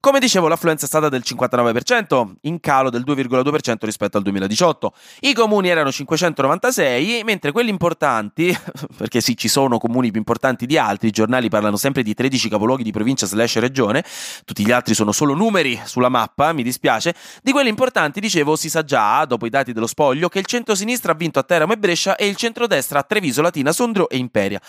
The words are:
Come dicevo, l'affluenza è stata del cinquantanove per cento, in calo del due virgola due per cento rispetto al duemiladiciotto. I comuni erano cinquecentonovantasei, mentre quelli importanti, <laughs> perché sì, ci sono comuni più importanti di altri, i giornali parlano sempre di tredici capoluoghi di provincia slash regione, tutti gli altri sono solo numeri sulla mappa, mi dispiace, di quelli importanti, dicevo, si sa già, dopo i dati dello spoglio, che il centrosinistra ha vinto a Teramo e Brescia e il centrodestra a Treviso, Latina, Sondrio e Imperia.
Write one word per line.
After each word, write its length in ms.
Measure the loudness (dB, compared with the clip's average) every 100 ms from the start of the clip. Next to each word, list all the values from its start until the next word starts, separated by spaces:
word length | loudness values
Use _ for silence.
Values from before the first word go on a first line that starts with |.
Come 200 | 4 4
dicevo, 280 | 4 4 2
l'affluenza 380 | 2 0 0 0
è 20 |
stata 200 | 0 0
del 140 | -2
cinquantanove 500 | -6 -4 0 2 2
per 100 | 2
cento, 540 | 0 -2 2 0 0 -6
in 180 | -8 -6
calo 300 | 0 2 2
del 140 | -2
due 100 | -2
virgola 280 | -2 0 0
due 100 | 0
per 80 | 0
cento 240 | -2 -4
rispetto 320 | -4 -4 -2 -2
al 60 |
duemiladiciotto. 720 | -2 -4 -2 2 2 0 -6 _ -20 -4
I 140 | -2
comuni 340 | 2 2 2 2
erano 240 | 0 0
cinquecentonovantasei, 1300 | -4 -4 -2 0 0 0 0 0 0 0 0 -2 -2
mentre 280 | -2 -2 -2
quelli 180 | 0 0
importanti, 840 | 0 -2 0 0 0 -2 -2 0 0 -6
<laughs> 220 | -14 -16 -8
perché 240 | -2 -2
sì, 160 | 0 -2
ci 120 | 0
sono 300 | 2 2 2
comuni 320 | 0 0 0
più 80 | -2
importanti 480 | -2 0 0 -2 0
di 120 | 2
altri, 300 | 2 0 0
i 40 |
giornali 360 | 2 2 2 2
parlano 280 | 2 0 0
sempre 260 | 0 0
di 120 | -2
tredici 340 | 0 0 0 0
capoluoghi 340 | 0 0 0
di 80 | -2
provincia 360 | -2 -2 0 -2
slash 300 | 0 0 2
regione, 460 | 0 0 2 0 -2 -12 -14 -14
tutti 200 | -12 -2
gli 80 | 2
altri 220 | 2 2
sono 180 | 0 2
solo 220 | 2 0
numeri 440 | 2 2 2 0 -4
sulla 240 | -6 0 2
mappa, 440 | 2 -2 0 0
mi 80 | 2
dispiace, 520 | -4 -2 0 0 -2 -6 -12 -6
di 100 | 0
quelli 160 | 2 2
importanti, 500 | 0 -2 0 -2 -2
dicevo, 380 | -2 0 2 0
si 140 | 0
sa 120 | -4
già, 420 | 0 2 2 2 0
dopo 180 | -2
i 60 | 0
dati 240 | -2 -2
dello 120 | -2 -4
spoglio, 420 | 0 2 2 -2
che 100 | -2
il 80 | -4
centrosinistra 680 | -4 -2 -2 -2 -4 -2
ha 20 | -2
vinto 200 | 0 -2
a 40 |
Teramo 320 | 0 0 2
e 20 | 0
Brescia 400 | 0 0 0 0
e 100 | 0
il 100 | -2
centrodestra 640 | -6 -2 0 0 0 -2
a 20 |
Treviso, 400 | 0 -2 0 0
Latina, 300 | 0 0 -2
Sondrio 360 | 0 0 0 0
e 80 | -2
Imperia. 420 | -2 -2 -2 -4